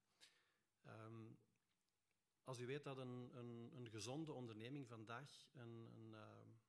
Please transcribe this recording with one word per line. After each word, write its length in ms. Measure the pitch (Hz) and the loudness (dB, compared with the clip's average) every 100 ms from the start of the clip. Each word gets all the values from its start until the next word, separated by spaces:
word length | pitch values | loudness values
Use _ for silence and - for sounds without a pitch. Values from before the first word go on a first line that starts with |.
| _ - - - - - _ _ | _ -18 -18 -18 -20 -20 _ _
Ehm, 500 | 127 110 110 113 110 - - - _ _ _ _ _ _ _ _ | -6 -4 -2 -2 -4 -6 -14 -20 _ _ _ _ _ _ _ _
als 140 | - 120 | 0 2
u 80 | 120 | 4
weet 180 | 143 | 4
dat 140 | 143 135 | 2 2
een, 320 | 127 123 120 123 | 2 0 0 -2
een, 340 | 120 117 117 | -2 0 -2
een 160 | 123 117 | -2 -2
gezonde 420 | 107 107 143 156 | 2 4 4 4
onderneming 560 | 127 120 107 117 143 117 | 4 2 0 2 2 0
vandaag 580 | 113 110 117 143 - - | -2 0 0 0 -8 -10
een, 380 | - 117 117 113 | -4 -2 -2 -4
een, 200 | 113 110 | -4 -4
eh, 320 | 110 107 107 110 113 | -4 -6 -8 -10 -12